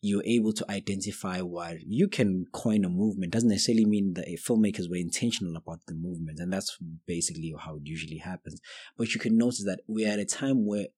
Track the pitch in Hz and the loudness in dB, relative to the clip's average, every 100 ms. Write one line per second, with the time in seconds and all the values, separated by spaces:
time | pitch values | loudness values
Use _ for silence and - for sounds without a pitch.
0 | 104 101 - 120 110 107 - 98 98 95 | 0 0 2 2 2 0 -4 -4 -4 -4
1 | 104 - 98 92 90 85 85 82 - 117 | -4 -6 -4 -4 -4 -6 -8 -8 -2 2
2 | 196 - 107 92 90 - 113 107 92 90 | 2 4 2 2 -2 -2 2 4 4 2
3 | 107 92 87 113 117 101 - 113 107 104 | 2 2 0 4 4 4 4 6 6 4
4 | 98 87 87 85 - 113 104 - 87 90 | 0 -2 -6 -4 2 4 4 2 -2 -2
5 | 85 - 117 - 90 82 - 82 - 80 | -2 0 0 0 -4 -6 -10 -12 -10 -6
6 | 87 85 80 78 87 95 - - 85 80 | -4 -4 -6 -4 -2 -2 -4 -8 -10 -10
7 | - 85 - 80 80 78 82 76 73 80 | -6 -4 -4 -4 -8 -8 -10 -10 -8 -8
8 | 78 80 90 90 - 73 - - - - | -8 -10 -10 -10 -12 -16 -16 -18 -14 -4
9 | 113 - 113 113 123 120 98 92 - 110 | -2 0 4 4 4 2 -4 -4 -4 0
10 | 107 104 98 - 135 131 104 104 95 | 0 0 0 0 2 4 4 0 -2